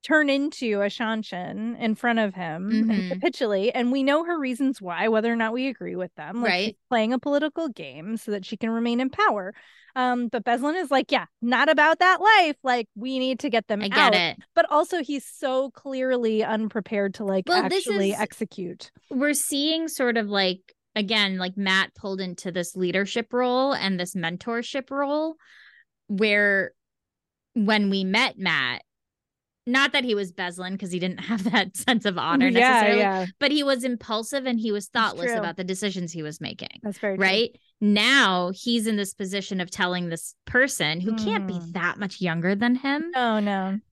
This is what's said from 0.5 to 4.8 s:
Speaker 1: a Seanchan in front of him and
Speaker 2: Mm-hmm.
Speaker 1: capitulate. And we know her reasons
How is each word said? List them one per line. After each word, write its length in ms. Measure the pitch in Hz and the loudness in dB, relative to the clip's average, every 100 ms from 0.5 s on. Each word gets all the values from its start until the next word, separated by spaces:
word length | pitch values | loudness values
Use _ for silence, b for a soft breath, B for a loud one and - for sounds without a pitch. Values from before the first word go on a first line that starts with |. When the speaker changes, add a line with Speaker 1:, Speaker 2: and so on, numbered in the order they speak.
| - 240 202 | -2 -2 0
Speaker 1:
a 40 | 202 | 0
Seanchan 920 | - 226 220 214 180 180 196 226 233 | -2 -4 -4 -6 -8 -8 -8 -8 -4
in 160 | 233 | -2
front 240 | 214 240 226 | 0 0 2
of 160 | 208 | 0
him 360 | 185 170 156 196 | -2 -8 -6 -2
and 200 | 220 220 | 2 2
Speaker 2:
Mm-hmm. 180 | 208 185 | 2 0
Speaker 1:
capitulate. 600 | 185 349 - 233 202 208 | 0 -2 0 0 2 2
And 200 | 254 240 | 2 2
we 100 | 269 | 2
know 220 | 269 294 | 4 2
her 120 | 330 339 | 2 -2
reasons 460 | 262 240 269 - | -2 0 0 -2